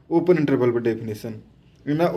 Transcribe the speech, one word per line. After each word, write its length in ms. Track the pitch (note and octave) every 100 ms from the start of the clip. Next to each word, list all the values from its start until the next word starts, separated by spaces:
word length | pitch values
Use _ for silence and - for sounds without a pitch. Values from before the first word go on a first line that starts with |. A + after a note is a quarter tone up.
| -
open 280 | E3+ - E3
interval 320 | D3 C3 B2
पर 120 | A#2
definition। 540 | A2+ A2+ A2+ G#2+ A#2 A2 - _ _ _ C#3
In 140 | D3+
a 80 | E3+